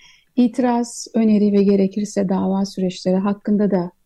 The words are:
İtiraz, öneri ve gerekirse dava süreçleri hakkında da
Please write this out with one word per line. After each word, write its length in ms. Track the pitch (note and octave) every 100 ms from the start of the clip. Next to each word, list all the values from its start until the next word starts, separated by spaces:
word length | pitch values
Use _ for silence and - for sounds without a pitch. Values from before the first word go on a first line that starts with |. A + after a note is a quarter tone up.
| - _ _ -
İtiraz, 720 | A#3+ A#3+ B3 A#3+ A#3+ - -
öneri 400 | A3 A3 G#3 G#3
ve 100 | G3+
gerekirse 680 | G3 G3 F#3+ G#3 G#3 G3+ F#3+
dava 360 | F#3+ F#3+ F#3+ G3
süreçleri 500 | - F#3 - F#3 F#3+
hakkında 560 | G3+ G3+ - G#3 G3+
da 200 | F#3+ F3 -